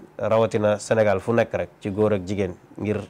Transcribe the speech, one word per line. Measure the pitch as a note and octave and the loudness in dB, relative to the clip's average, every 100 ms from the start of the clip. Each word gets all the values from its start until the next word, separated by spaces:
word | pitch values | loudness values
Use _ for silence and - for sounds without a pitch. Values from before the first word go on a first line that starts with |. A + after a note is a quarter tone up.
| - - | -20 -8
rawatina | G#2 A2 A2 A2+ G#2 G#2 | 0 2 2 2 2 0
Sénégal, | - A2+ G#2+ F#2+ | 0 2 2 2
fu | G#2 | 0
nekk | A#2 A2+ | 0 0
rek | F#2+ F2 - | -2 -6 -8
ci | G#2+ | -6
góor | G2 G#2+ | 0 0
ak | G2+ F2+ | 0 -2
jigéen, | G2+ F#2+ F2 - - | -2 -4 -6 -16 -8
ngir | G2+ G2+ G2 | -4 -4 -6